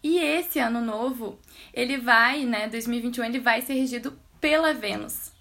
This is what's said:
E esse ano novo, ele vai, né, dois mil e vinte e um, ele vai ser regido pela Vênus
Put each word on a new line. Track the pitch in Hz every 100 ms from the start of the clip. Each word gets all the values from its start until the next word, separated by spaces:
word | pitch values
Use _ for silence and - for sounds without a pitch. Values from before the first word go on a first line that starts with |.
E | 302 349
esse | 302 320 339 302
ano | 233 233
novo, | 233 214 254 254 214 - - - -
ele | - 247 277
vai, | 240 226 233 294 254
né, | 220 214
dois | 226 226
mil | 240
e |
vinte | 233 240
e |
um, | 233
ele | 254
vai | 240 226
ser | 254
regido | 262 262 240 269 - _ -
pela | 302 311 320
Vênus | 262 208 208 208 - - -